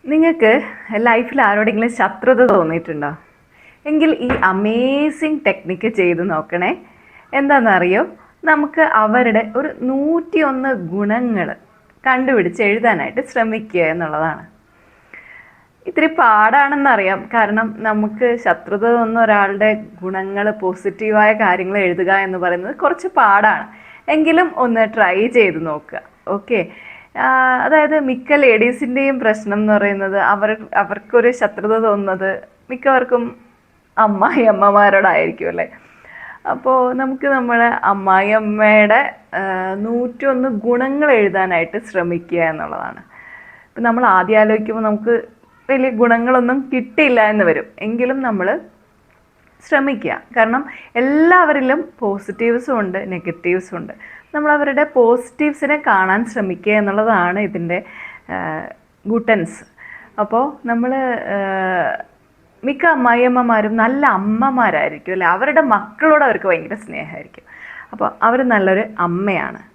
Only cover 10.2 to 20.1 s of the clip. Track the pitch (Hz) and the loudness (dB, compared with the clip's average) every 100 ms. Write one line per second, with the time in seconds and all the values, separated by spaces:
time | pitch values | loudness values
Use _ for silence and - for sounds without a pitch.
10.2 | 339 349 294 262 269 240 165 190 208 226 | -2 -2 0 -2 -4 -4 -6 -4 -2 -2
11.2 | 247 208 156 - _ _ _ _ 262 254 | -2 -2 -4 -8 _ _ _ _ -2 0
12.2 | 262 247 175 170 208 214 233 185 135 233 | 2 0 0 -2 -2 2 0 0 -4 -6
13.2 | 247 247 220 220 214 180 160 165 160 151 | -6 -4 -2 -4 -4 -2 0 -2 -6 -4
14.2 | 160 151 - _ _ _ _ _ _ - | -4 -6 -14 _ _ _ _ _ _ -20
15.2 | - - - _ _ _ - 349 311 320 | -20 -20 -20 _ _ _ -6 0 0 2
16.2 | 240 214 214 269 277 285 277 220 190 196 | 4 4 4 4 2 2 2 2 2 -2
17.2 | - 233 208 214 226 214 220 214 214 214 | -2 0 2 0 -2 -4 -4 -2 -2 0
18.2 | 240 240 214 170 - 202 233 233 226 226 | -2 0 -2 -2 -4 -2 0 2 0 0
19.2 | 226 208 196 196 214 214 214 - 185 | 2 2 2 0 0 0 -8 -12 -8